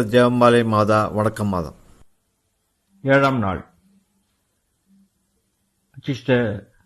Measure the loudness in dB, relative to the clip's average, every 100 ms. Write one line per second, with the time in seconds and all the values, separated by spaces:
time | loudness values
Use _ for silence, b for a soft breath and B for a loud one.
0 | 2 2 2 4 4 4 2 0 2 0
1 | 0 -2 -4 -4 -4 -4 -6 -12 _ _
2 | -20 _ _ _ _ _ _ _ _ _
3 | 0 2 2 0 -4 -6 -10 _ _ _
4 | _ _ _ _ _ _ _ _ _ _
5 | _ _ _ _ _ _ _ _ _ -16
6 | -10 -8 -2 -2 -2 -6 -14 _